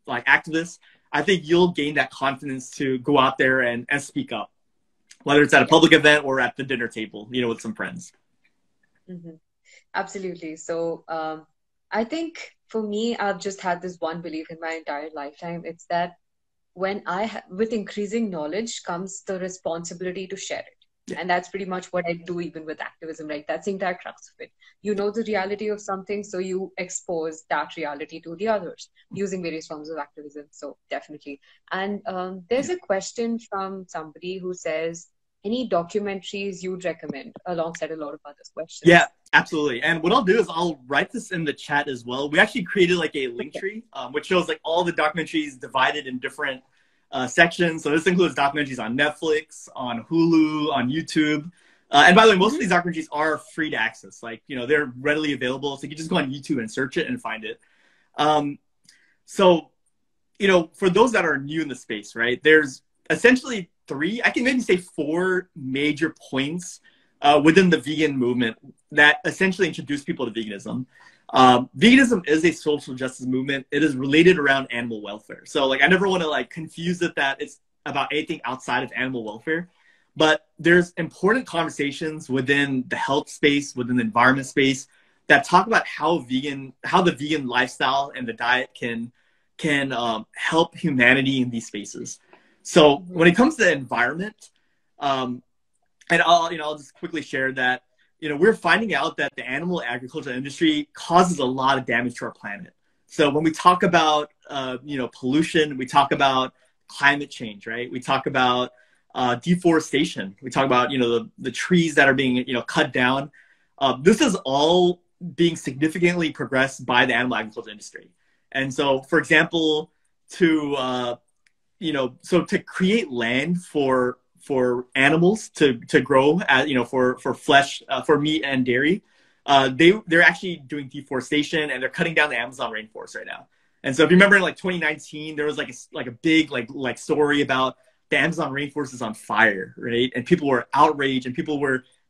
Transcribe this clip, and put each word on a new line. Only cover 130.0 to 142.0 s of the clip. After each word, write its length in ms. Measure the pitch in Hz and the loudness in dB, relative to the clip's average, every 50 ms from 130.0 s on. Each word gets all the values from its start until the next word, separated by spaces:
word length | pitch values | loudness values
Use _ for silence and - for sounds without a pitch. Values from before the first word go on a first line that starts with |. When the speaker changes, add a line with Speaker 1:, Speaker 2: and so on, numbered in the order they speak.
| - | 0
Speaker 1:
they're 160 | 175 160 175 | 0 4 6
actually 340 | 170 160 165 - - 185 170 | 6 4 4 2 -6 -8 -8
doing 320 | 156 135 127 151 147 139 131 | -8 -10 -12 -10 -10 -10 -12
deforestation 800 | - 143 139 _ 143 127 127 - 151 147 147 - 170 156 151 147 | -14 -16 -12 _ -6 -6 -4 -2 -2 -2 0 0 -2 -2 -2 -4
and 120 | 131 127 | -6 -6
they're 80 | 135 - | -6 -6
cutting 240 | - - 170 165 160 | -4 -2 -4 0 2
down 160 | 160 151 151 | 2 2 2
the 80 | 127 117 | 0 -6
Amazon 340 | 120 127 131 - 123 113 | -6 -8 -8 -8 -8 -8
rainforest 440 | 110 107 110 - _ - - - - | -8 -10 -12 -14 _ -18 -18 -14 -14
right 100 | 101 - | -14 -14
now. 220 | - - - - _ _ _ _ _ _ _ | -12 -14 -16 -16 _ _ _ _ _ _ _
And 140 | - 135 131 | -6 -4 4
so 80 | 143 156 | 4 6
if 60 | 151 | 8
you 60 | 175 | 8
remember 200 | 185 202 202 202 | 8 8 8 6
in, 60 | 196 | 6
like, 140 | 180 156 - | 4 0 -4
twenty 220 | - - 180 180 170 | -4 -6 -4 -4 -2
nineteen, 580 | 160 151 156 139 - - - 151 151 156 156 | -2 -4 -4 -6 -12 -16 -14 -12 -12 -10 -6
there 100 | 143 147 | -4 -4
was, 120 | 151 151 - | -4 -4 -4
like, 100 | - - | -8 -8
a 40 | |
s-, 160 | 127 - - _ | -12 -18 -20 _
like, 140 | - 156 120 | -12 -12 -12
a 60 | 123 | -12
big, 380 | 117 - - 165 160 160 156 139 | -12 -4 0 2 4 4 2 0
like, 180 | 139 123 113 113 | -4 -6 -6 -6
like, 260 | - 143 131 123 117 - | -10 -6 -6 -6 -6 -6
story 420 | - - 151 147 151 147 147 143 | -4 -2 0 2 2 2 2 0
about 340 | 143 139 135 131 131 127 - _ _ _ _ _ _ _ | 2 0 2 0 0 0 -2 _ _ _ _ _ _ _
the 100 | 151 143 | 0 2
Amazon 340 | 139 165 165 160 156 143 | 2 0 0 -4 -6 -4
rainforest 420 | 131 139 147 143 - 147 139 123 127 | -4 -6 -8 -6 -6 -6 -8 -8 -8
is 80 | 120 | -8
on 120 | 123 107 110 | -8 -8 -8
fire, 600 | - - - 107 107 113 107 101 95 95 - - | -10 -6 -2 2 4 4 4 2 0 -8 -10 -12
right? 360 | - - 120 117 120 127 127 - | -10 -6 -4 0 0 0 -2 -2
And 100 | 123 123 | -8 0
people 240 | - 175 160 147 139 | 0 0 2 2 0
were 200 | 131 120 117 - | 0 0 0 -2
outraged 540 | - 135 156 160 147 143 139 135 131 127 127 | 2 4 4 4 4 0 -2 -2 -2 -2 -4
and 80 | 127 127 | -4 -6
people 240 | 131 139 151 151 139 | -6 -4 -4 -4 -2
were 240 | 143 135 131 127 - _ _ _ | 0 -2 -2 -2 -4 _ _ _